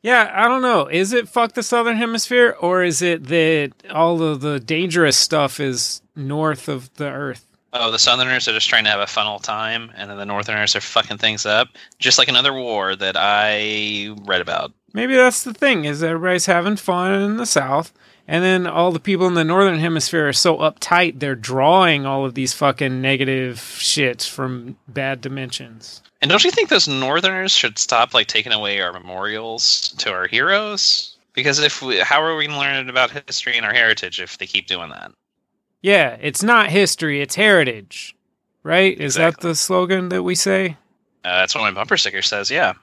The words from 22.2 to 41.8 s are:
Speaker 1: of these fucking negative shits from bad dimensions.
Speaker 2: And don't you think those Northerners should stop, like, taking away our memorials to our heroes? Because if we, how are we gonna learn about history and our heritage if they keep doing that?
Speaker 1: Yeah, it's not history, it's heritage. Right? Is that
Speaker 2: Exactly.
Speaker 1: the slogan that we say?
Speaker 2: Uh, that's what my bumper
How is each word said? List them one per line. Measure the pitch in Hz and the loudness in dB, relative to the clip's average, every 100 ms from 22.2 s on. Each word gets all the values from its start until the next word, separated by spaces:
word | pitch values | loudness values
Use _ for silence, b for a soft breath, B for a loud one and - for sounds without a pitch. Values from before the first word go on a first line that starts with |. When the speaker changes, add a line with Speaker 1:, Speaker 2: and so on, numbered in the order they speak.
Speaker 1:
of | 135 | -2
these | 120 127 | -4 -6
fucking | - 143 131 135 127 | 0 0 0 -4 -2
negative | 135 135 131 131 127 117 | -2 0 0 -2 -4 -8
shits | - - - 151 131 120 - | -14 -6 -2 0 0 -2 -8
from | - 131 123 120 131 - | -6 -8 -8 -12 -18 -12
bad | 135 135 135 | -6 -6 -6
dimensions. | 135 135 127 - 123 113 - - _ _ | -10 -10 -10 -10 -12 -20 -20 -20 _ _
Speaker 2:
And | 143 | 2
don't | 196 | 4
you | 349 | 4
think | 466 415 | 2 2
those | 196 - | 2 2
Northerners | 135 131 160 190 190 190 | 0 0 0 0 -2 0
should | - 123 101 | 0 0 -4
stop, | - 117 117 | 0 2 4
like, | 123 104 | 2 2
taking | 110 117 | -2 0
away | 107 101 101 | -2 -2 -2
our | 90 | -4
memorials | 92 92 92 104 107 113 113 - - - - | -6 -12 -8 -6 -6 -8 -2 0 0 -4 -6
to | 107 | -4
our | 92 92 | -2 -2
heroes? | 113 156 202 214 202 - - - - _ | 0 2 0 -2 -2 0 0 -4 -18 _
Because | - 143 143 | -2 0 2
if | 147 - | 0 0
we, | 131 101 | -2 0
how | 95 143 | 2 2
are | 160 | 2
we | 156 147 | -2 -2
gonna | 147 | -2
learn | 139 135 127 | -2 -2 -2
about | 127 123 | 0 0
history | 139 - - 127 117 | -2 -8 -6 -4 -2
and | |
our | 110 | 0
heritage | 120 113 110 92 - | 2 4 4 0 -10
if | 90 - | -12 -12
they | 95 | -6
keep | 95 - | -6 -4
doing | 90 82 | -8 -8
that? | 50 50 _ _ _ _ _ _ _ | -14 -18 _ _ _ _ _ _ _
Speaker 1:
Yeah, | 190 202 135 117 | 2 4 2 -2
it's | 147 135 | -6 -2
not | 208 233 202 | 4 4 6
history, | 180 185 - 160 143 | 4 2 0 -2 -2
it's | 143 | -4
heritage. | - 214 190 135 110 98 - - _ _ _ _ _ | 0 4 4 2 -4 -14 -16 -16 _ _ _ _ _
Right? | 156 170 190 - | -2 2 2 0
Is | 143 | -4
that | - 165 | 2 0
Speaker 2:
Exactly. | 165 170 | 0 -4
Speaker 1:
the | |
slogan | 160 - 185 180 190 180 | -4 0 0 0 -2 -2
that | 185 | -4
we | 180 | -2
say? | 175 196 190 185 - _ _ _ _ | -2 0 0 -2 -8 _ _ _ _
Speaker 2:
Uh, | 90 90 | -2 0
that's | 95 | 2
what | - | 0
my | 107 | -2
bumper | 92 | -2